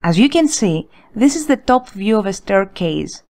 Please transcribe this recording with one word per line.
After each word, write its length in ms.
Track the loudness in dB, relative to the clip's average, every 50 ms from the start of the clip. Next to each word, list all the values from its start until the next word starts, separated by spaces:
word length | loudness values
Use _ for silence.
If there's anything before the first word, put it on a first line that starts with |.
| 0
As 160 | 0 2 4
you 100 | 2 4
can 180 | 4 2 0 2
see, 400 | 0 0 -2 -2 -2 -2 -6 _ _ -20 _ _ -4
this 200 | 2 2 2 2
is 120 | 0 -2 -2
the 100 | -2 -2
top 320 | 2 0 0 0 0 -4
view 300 | -14 -6 -2 0 0 2
of 80 | 0 -2
a 60 | -6
staircase. 920 | -8 -6 -2 0 0 0 -2 -6 -6 -4 -4 -4 -4 -6 -8 -12 -18 _ _